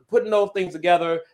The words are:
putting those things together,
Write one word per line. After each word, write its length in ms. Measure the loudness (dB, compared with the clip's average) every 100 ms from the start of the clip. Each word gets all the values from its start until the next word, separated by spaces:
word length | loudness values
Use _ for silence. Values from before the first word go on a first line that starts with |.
| -2
putting 220 | -2 0
those 200 | 0 0
things 180 | -2 -6
together, 480 | -4 2 2 2 -4 -8